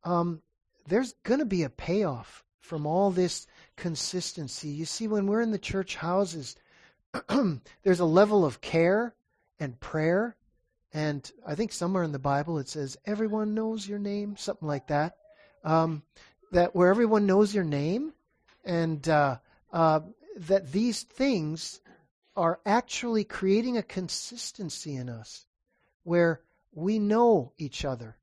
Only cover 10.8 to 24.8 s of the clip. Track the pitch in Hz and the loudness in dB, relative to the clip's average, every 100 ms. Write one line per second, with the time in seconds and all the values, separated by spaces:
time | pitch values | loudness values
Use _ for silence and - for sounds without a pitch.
10.8 | _ 156 151 147 - - - 151 226 - | _ -4 -4 -4 -10 -16 -8 -4 -4 -4
11.8 | 175 190 165 143 139 139 151 160 131 156 | -2 0 -2 -2 0 0 0 -4 -4 -8
12.8 | 135 - - 208 220 214 214 214 220 220 | -8 -8 -6 -2 -2 0 -2 -2 -2 -4
13.8 | 196 208 202 202 208 202 - - 156 143 | -6 -6 -4 -4 -6 -6 -8 -6 -4 -4
14.8 | - 147 160 - _ _ _ _ 156 160 | -2 0 0 -6 _ _ _ _ 0 2
15.8 | 160 151 _ - - _ _ 180 175 175 | 2 -2 _ -20 -20 _ _ 2 2 6
16.8 | 180 208 233 220 202 190 208 208 165 143 | 6 6 4 4 6 6 4 2 0 0
17.8 | 151 214 311 - _ _ _ _ 196 170 | 0 -2 -4 -10 _ _ _ _ -4 -2
18.8 | 160 151 165 151 143 123 _ _ _ 170 | 0 -2 2 4 4 0 _ _ _ 2
19.8 | 165 156 165 - 392 370 160 196 156 170 | 4 4 -2 -20 -18 -16 2 2 2 0
20.8 | 233 - - - 277 214 151 160 - - | 0 -2 -10 -2 0 2 -2 -6 -10 -14
21.8 | _ _ _ _ _ - 165 175 202 226 | _ _ _ _ _ 0 0 0 2 2
22.8 | 247 - 240 220 202 - 190 202 247 233 | 0 -8 -2 -2 -2 -2 2 2 2 -4
23.8 | - 190 180 - - 240 - - 175 - | -4 -8 -6 -8 -10 -12 -12 -10 -10 -10